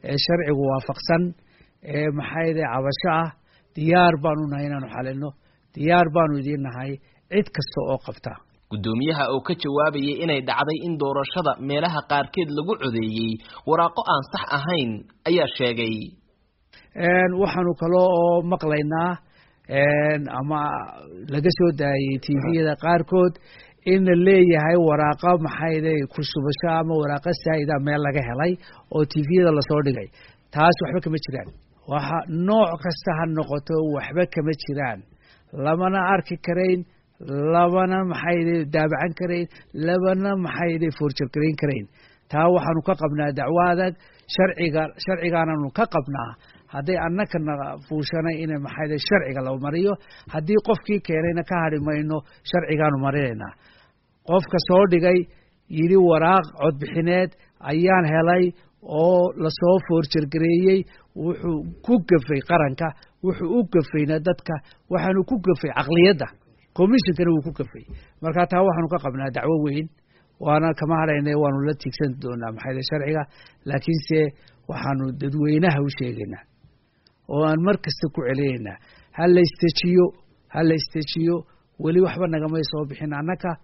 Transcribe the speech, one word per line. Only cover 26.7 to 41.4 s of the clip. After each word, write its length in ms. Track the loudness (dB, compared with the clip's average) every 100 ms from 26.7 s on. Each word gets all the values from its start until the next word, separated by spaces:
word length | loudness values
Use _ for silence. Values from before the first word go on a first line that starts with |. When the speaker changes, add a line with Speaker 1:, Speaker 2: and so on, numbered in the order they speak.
Speaker 1:
ama 240 | 0 0
waraaqa 360 | 0 0 -2 -2
saa'ida 420 | -2 0 0 0 0
meel 240 | 0 0
laga 200 | 0 -2
helay 300 | -4 -2 -2 -2 -8 -20 _
oo 140 | -2
T 100 | 0 0
V-yada 320 | 2 4 6
la 100 | 4
soo 180 | 2 0
dhigay. 260 | 0 -2 -6 _ -20 _ _
Taas 240 | 4 4 4
waxba 220 | -2 -4
kama 160 | -4 -6
jiraan. 300 | -6 -10 -12 -18 _ _ -6
Waxa 300 | -4 -2 -6 -4 -2
nooc 320 | 2 2 2 0
kasta 300 | -6 -6 -4
ha 120 | -2 -2
noqoto, 480 | -4 -4 -6 -2 -2 -2
waxba 300 | -4 -4 -2 -2
kama 260 | -2 -4 -4
jiraan. 420 | -6 -6 -6 -8 -14 _ _ _ _
Lamana 480 | -6 -2 0 0 0 2
arki 260 | 0 0 -8
karayn, 420 | -4 0 0 0 -4 _ _ _ -10 -4 0
lamana 520 | 4 4 4 2 0
maxay 340 | -2 -4 -2 0
de 100 | 0 0 0
daabacan 460 | 0 0 0 -4
karayn, 320 | -4 -4 -4 -6 -10 -16
lamana 580 | -6 -2 0 2 0 0 -2
maxay 360 | -4 -2 -2 0
de 100 | -2
forger 380 | -2 -4 -2 -4 0